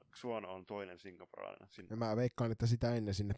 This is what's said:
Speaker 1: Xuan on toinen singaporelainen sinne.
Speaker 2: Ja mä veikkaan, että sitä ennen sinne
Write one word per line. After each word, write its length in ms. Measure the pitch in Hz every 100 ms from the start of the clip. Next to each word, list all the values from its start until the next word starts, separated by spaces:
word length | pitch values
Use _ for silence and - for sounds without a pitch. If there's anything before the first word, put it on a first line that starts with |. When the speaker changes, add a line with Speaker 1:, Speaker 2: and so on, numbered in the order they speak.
| - -
Speaker 1:
Xuan 240 | 123 113 92
on 200 | 92 90
toinen 340 | 104 95 90
singaporelainen 680 | 98 87 87 - 50 - 104
sinne. 160 | - 92
Speaker 2:
Ja 80 | 110
mä 180 | 113 110
veikkaan, 360 | 123 - 117
että 160 | 110 117
sitä 280 | 117 120 120
ennen 180 | 104
sinne 200 | 98 101